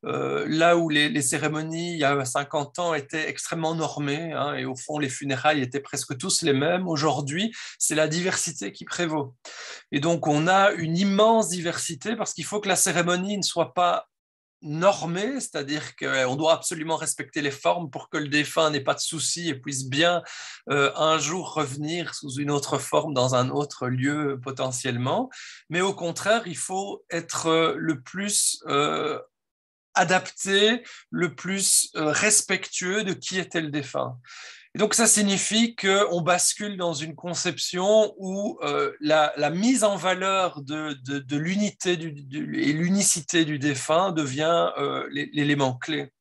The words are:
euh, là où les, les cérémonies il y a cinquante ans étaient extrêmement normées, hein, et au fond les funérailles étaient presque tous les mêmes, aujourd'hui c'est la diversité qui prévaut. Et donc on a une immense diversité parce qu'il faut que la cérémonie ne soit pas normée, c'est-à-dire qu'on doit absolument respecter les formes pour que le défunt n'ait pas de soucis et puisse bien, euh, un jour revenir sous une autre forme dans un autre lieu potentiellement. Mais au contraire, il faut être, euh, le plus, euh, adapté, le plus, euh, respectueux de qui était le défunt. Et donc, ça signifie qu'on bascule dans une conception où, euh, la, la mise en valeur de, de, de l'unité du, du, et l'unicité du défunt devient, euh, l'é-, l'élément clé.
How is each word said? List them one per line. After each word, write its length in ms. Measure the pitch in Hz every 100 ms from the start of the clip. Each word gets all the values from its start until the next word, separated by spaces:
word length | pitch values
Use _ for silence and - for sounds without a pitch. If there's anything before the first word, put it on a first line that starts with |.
| -
euh, 400 | 135 135 143 147
là 300 | 156 170 175
où 100 | 170
les, 220 | 151 151
les 120 | 151
cérémonies 680 | 135 151 151 156 156 165 170
il 80 | 165
y 60 | 139
a 180 | 143
cinquante 560 | 127 147 143 160 143 -
ans 140 | 175
étaient 340 | 156 131 160 151
extrêmement 480 | - - 165 160 165
normées, 560 | 151 147 143 143 165
hein, 220 | 143 139
et 100 | 139
au 140 | 131 131
fond 200 | - 151
les 120 | 131
funérailles 520 | 127 143 131 151 156
étaient 200 | 123 139
presque 360 | 139 135 - 131
tous 260 | 190 -
les 100 | 160
mêmes, 340 | 135 147 180 185
aujourd'hui 640 | 156 151 151 139 156 226 - - -
c'est 160 | - 151
la 120 | 156
diversité 640 | 160 180 175 - - -
qui 140 | - -
prévaut. 500 | - 170 156 135 - - - - - _
Et 80 | 143
donc 260 | 151 170 -
on 220 | 147 165
a 240 | 190 196
une 260 | 196 160 170
immense 520 | 196 196 220 226 185
diversité 680 | 180 170 160 - 156 208 233
parce 180 | 208
qu'il 120 | - 151
faut 160 | 208
que 80 | 202
la 80 | 185
cérémonie 600 | - 165 170 180 190 202
ne 60 |
soit 300 | 170 - 156
pas 340 | - 175 - - _ _ _ _ _
normée, 760 | 160 151 180 - 156 170 214 269
c'est-à-dire 560 | - 160 139 151 127 -
qu'on 400 | 139 135 127 139
doit 180 | 160
absolument 420 | 156 - 165 156 160
respecter 460 | 156 - 139 160
les 80 | 143
formes 400 | 135 170 175 160
pour 200 | 139 -
que 80 | 160
le 100 | 151
défunt 420 | 147 143 - 156
n'ait 140 | 147
pas 100 | 135
de 60 | 139
soucis 500 | - 160 - 170 170
et 60 | 135
puisse 340 | 147 135 131
bien, 320 | 127 170 175 165 - - - -
euh, 220 | 143 139 -
un 220 | 156 160
jour 380 | 143 180 - 156
revenir 580 | 143 139 151 175 165
sous 220 | - 147 127
une 160 | 143
autre 260 | 143 139 139
forme 380 | - 151 151 135
dans 180 | 127
un 160 | 127 127
autre 380 | 139 143 - 127
lieu 520 | 127 135 147 147 135
potentiellement. 920 | 131 131 131 123 131 120 127 180 262 - - - _
Mais 100 | 165
au 140 | 190 190
contraire, 480 | 170 165 196 233 202
il 120 | 143
faut 460 | - 190 196 - _
être, 380 | 170 165 - 165
euh, 280 | 160 160 -
le 280 | 160 143
plus, 580 | - 180 202 196 - - -
euh, 520 | 143 147 156 151 147 - _ _ _ _ _ _ -
adapté, 880 | 175 185 - - 190 196 214 240 - - _
le 240 | 160 170
plus, 560 | - 175 196 190 - - -
euh, 160 | 151
respectueux 920 | 151 214 208 - 185 - - 180 202
de 100 | 190
qui 260 | 139 - 185
était 220 | 175 175
le 100 | 156
défunt. 480 | 147 131 143 123 123 - - - - _
Et 60 | -
donc, 140 | 214
ça 120 | 214 220
signifie 720 | 214 202 190 - 214 226 -
qu'on 460 | 196 196 208 175
bascule 560 | 170 180 - - - 196
dans 160 | 175
une 200 | 151 160
conception 1000 | 156 175 170 180 135 - 180 190 214 208 -
où, 400 | 190 196 202 -
euh, 300 | 151 143 143 -
la, 320 | 151 156 151 139
la 140 | 147
mise 340 | 170 226 262
en 140 | 208 196
valeur 640 | 180 180 190 190 180 147
de, 320 | 135 156 156 139
de, 160 | 127 139
de 160 | 131 147
l'unité 600 | 160 196 208 - 185 175
du, 160 | 165
du, 440 | 143 139 143 151 156
et 140 | 143
l'unicité 720 | 156 175 196 190 175 147 170
du 160 | 156 151
défunt 540 | 147 139 - 160 190
devient, 580 | 160 143 131 156 170 170 -
euh, 280 | 143 135 139
l'é-, 180 | 143 147
l'élément 400 | 147 143 143 135
clé. 400 | 127 - 151 139 _